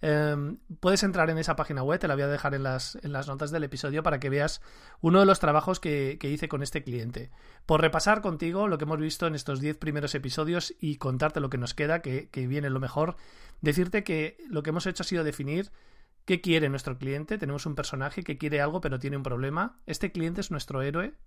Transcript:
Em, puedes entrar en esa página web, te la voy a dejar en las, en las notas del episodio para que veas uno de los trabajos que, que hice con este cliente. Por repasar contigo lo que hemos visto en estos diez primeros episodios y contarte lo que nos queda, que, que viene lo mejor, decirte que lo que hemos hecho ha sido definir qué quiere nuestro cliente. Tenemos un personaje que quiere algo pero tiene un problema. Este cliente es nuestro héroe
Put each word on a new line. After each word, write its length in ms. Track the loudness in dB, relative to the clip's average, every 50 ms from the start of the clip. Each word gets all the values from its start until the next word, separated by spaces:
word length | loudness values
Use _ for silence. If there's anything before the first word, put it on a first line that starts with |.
| 2
Em, 540 | 2 4 4 4 2 2 0 -2 -4 -6 -8 -10 -16 -14 0
puedes 220 | 2 4 4 4 4
entrar 260 | 2 2 2 2 2
en 80 | 2
esa 200 | 0 2 0 0
página 260 | 0 0 -2 -2 -2 0
web, 180 | 2 0 2
te 80 | 2 0
la 60 | 2
voy 80 | 2 2
a 60 | 0
dejar 260 | 0 0 0 -2 -2
en 80 | 0 0
las, 340 | 0 -2 -2 -4 -6 -10 -8 -8
en 100 | -6 -6
las 160 | -6 -4 -6
notas 220 | -6 -4 -4 -4
del 140 | -2 -2 -2
episodio 380 | -2 -4 -4 -4 -2 -2 0 2
para 160 | 2 0 0
que 120 | 0 0
veas 320 | 0 2 2 0 -2 -4 -10 -16 -20 -20 -20 -20 -14 0 4
uno 180 | 6 8 10
de 60 | 10
los 140 | 10 8 6
trabajos 380 | 6 6 6 4 4 4 -2 -2
que, 380 | 0 -2 0 0 0 -2 -2 -2
que 120 | -2 -2
hice 180 | -2 -2 -2 -4
con 140 | -2 -4 -4
este 200 | -2 -4 -6 -6
cliente. 480 | -4 -6 -4 -6 -6 -8 -8 -10 -12 -16 -20 -20 -20 -20 -20 0
Por 160 | 4 4 6 6
repasar 400 | 6 4 4 4 4 4 4 4
contigo 440 | -2 -2 -2 -2 -2 0 0 2
lo 120 | 2 2 0
que 60 | 0
hemos 140 | -2 -2 -2
visto 280 | -2 -2 -2 -2 -2
en 80 | -2 -2
estos 260 | -2 -4 -4 -4 -2
diez 160 | -2 -2 -4
primeros 380 | -2 -4 -4 -2 -2 -2 -2 -4
episodios 600 | -4 -4 -4 -2 -2 0 0 0 -2 -2 -4 -8 _
y 160 | -4 -4 -4
contarte 440 | -2 -2 -2 0 2 0 0 0 0
lo 100 | -4 -2
que 80 | -2 -4
nos 160 | -4 -4 -4
queda, 260 | -2 0 0 0 0
que, 300 | -2 -4 -4 -4 -6 -6
que 160 | -6 -6 -4
viene 240 | -2 -2 -2 -2 -2
lo 100 | -2 -2
mejor, 360 | -2 -2 0 0 0 0 -2 -6 -12 -18 -20 -20 -20 -20 -14 -2
decirte 420 | 0 2 4 4 2 2 2 -2 0
que 360 | 0 0 0 0 -2 -6 -10 -14 -4
lo 140 | -4 -2 -2
que 80 | 0
hemos 160 | -2 0 -2
hecho 160 | -2 -4 -4 -4
ha 40 |
sido 160 | -2 -2 0 0
definir 480 | 0 -2 -2 -4 -2 -2 -2 -2 -4 -8 -20 -20 -20 -20 -20 -20 _ _ _ 0
qué 160 | 0 0 2
quiere 300 | 4 4 4 4 4 4
nuestro 260 | 0 -2 -4 -6 -6
cliente. 400 | -6 -4 -4 -4 -4 -4 -4 -4
Tenemos 300 | -4 -2 -4 -4 -4 -4
un 80 | -4 -4
personaje 480 | -4 -4 -4 -4 -4 -4 -4 -4 -6 -6
que 160 | -6 -6 -4
quiere 240 | -2 0 2 2 2
algo 180 | 2 0 -2
pero 180 | -2 -2 -2 -2
tiene 200 | -4 -4 -4 -2
un 40 | -4
problema. 580 | -2 -2 -2 -2 -2 0 -2 -2 -4 -4 -12 -10
Este 280 | -8 -6 -4 -4 -4 -2
cliente 280 | -2 -2 -2 -2 -4
es 100 | -4 -4
nuestro 300 | -4 -6 -6 -6 -4 -2
héroe 320 | -2 -2 -2 -2 -4 -4 -8 -14 -20